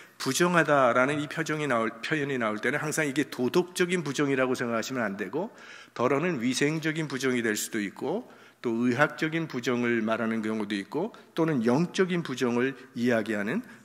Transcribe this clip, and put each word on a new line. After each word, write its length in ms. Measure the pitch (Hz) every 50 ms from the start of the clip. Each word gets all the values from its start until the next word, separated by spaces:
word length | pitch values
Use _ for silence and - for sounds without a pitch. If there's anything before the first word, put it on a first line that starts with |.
| - - - -
부정하다라는 1000 | - 135 131 - 175 180 180 170 156 147 147 143 131 120 120 127 127 139 151 147
이 80 | 147 147
표정이 400 | - - 160 151 156 156 151 143
나올, 240 | 123 117 113 113 - - -
표현이 360 | - 160 156 143 143 135 127
나올 180 | 117 107 107 104
때는 220 | - 120 139 143
항상 280 | 147 156 135 - 156 143
이게 220 | 127 147 135 -
도덕적인 720 | - - 127 120 - 180 175 175 - - 180 175 180 180 156
부정이라고 520 | 143 135 156 151 139 139 131 131 127 127
생각하시면 480 | - 131 120 117 113 110 - 131 127 113
안 120 | 101 98
되고 400 | 101 101 95 113 147 190 233 - - - - - - - - -
덜어는 480 | - 120 127 143 139 160 180 170 -
위생적인 680 | 110 127 127 - 143 147 160 160 147 160 151 160 160 143
부정이 360 | 143 127 127 131 127 123 113
될 120 | 113 107
수도 240 | 104 - - - 110
있고 500 | 101 95 - - - 131 170 226 254 - - - - - - _ -
또 80 | 123
의학적인 760 | 113 117 120 127 123 123 147 156 - - 165 160 156 165 165 143
부정을 540 | - 127 120 135 123 120 120 117 117 117
말하는 400 | 107 110 113 110 117 113 113 113
경우도 320 | 104 110 110 110 104 101 107
있고 400 | 101 98 - - 143 185 233 - - - - -
또는 300 | - 165 165 156 127 110 117
영적인 560 | 120 143 175 175 - - 190 175 180 175 156
부정을 520 | 147 131 127 135 120 120 120 123 135 135 - - - -
이야기하는 680 | 117 117 123 120 110 107 107 107 104 98 107 147 226 254 - - - -